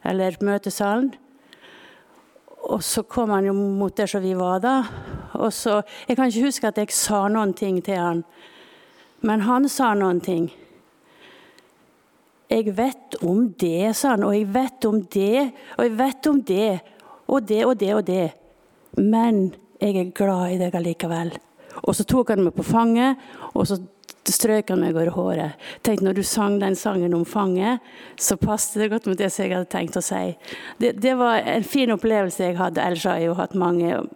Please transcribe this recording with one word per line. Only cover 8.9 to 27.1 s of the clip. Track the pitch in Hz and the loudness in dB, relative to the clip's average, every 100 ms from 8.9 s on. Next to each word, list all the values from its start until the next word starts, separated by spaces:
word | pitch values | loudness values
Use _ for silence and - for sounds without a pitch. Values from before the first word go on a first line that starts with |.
| - - _ 220 | -20 -20 _ 0
Men | 214 208 | 0 2
han | 254 277 | 2 2
sa | - 240 202 | 2 2 2
noen | 190 180 | 2 0
ting. | 180 170 170 - - - _ _ _ _ - - - - _ _ _ _ _ _ _ _ _ | 0 -2 -2 -6 -20 -20 _ _ _ _ -20 -20 -20 -20 _ _ _ _ _ _ _ _ _
"Jeg | 226 214 190 | 0 0 0
vet | 262 - - - | -2 -4 -12 -4
om | 175 196 240 170 | 0 2 2 0
det", | 175 165 214 214 | -2 0 0 0
sa | 277 | 2
han, | 214 208 | 2 2
"og | 202 | 0
jeg | 202 | 0
vet | 233 262 - 220 | 0 -2 -2 0
om | 214 | 0
det, | 180 196 196 254 269 - - - | 0 0 2 2 0 -4 -10 -2
og | 240 | 0
jeg | 220 | 2
vet | 269 262 302 | -2 0 2
om | 285 | 2
det, | 208 190 220 180 - - - - - | 2 0 2 0 -6 -20 -20 -14 -2
og | 269 208 | -2 2
det, | 214 240 | 2 2
og | 233 | 2
det, | 196 214 | 2 2
og | 180 | 2
det. | 185 165 - _ _ _ _ _ - | 0 0 -4 _ _ _ _ _ 0
Men | 202 226 233 208 185 - _ - | 4 4 4 2 0 -4 _ -4
jeg | 208 190 | -2 0
er | 180 | -2
glad | - 196 180 180 185 | 0 0 2 0 0
i | |
deg | 180 180 | -2 -2
allikevel." | 170 170 170 165 170 - - _ - - - | -2 -4 -4 -4 -4 -8 -16 _ -20 -6 -2
Og | 196 | -2
så | |
tok | 202 254 226 | 0 2 2
han | 202 | 2
meg | 175 - | 2 0
på | - | 0
fanget, | 226 233 233 262 269 - - - - | 2 4 4 2 0 -6 -18 -6 -2
og | 185 | -2
så | 190 185 _ - - - | -2 -8 _ -20 -8 -4
strøk | - 226 214 208 | 0 2 2 2
han | 185 | 0
meg | 175 165 | 0 0
over | 165 170 | 0 0
håret. | 185 170 151 - - - 226 | -2 -2 -4 -8 -16 -4 -2
Tenk, | 202 | 0
når | 190 190 | 0 0
du | 196 | -2
sang | 226 202 202 | 0 0 0
den | 196 185 | 0 -2
sangen | 214 190 175 | -2 0 0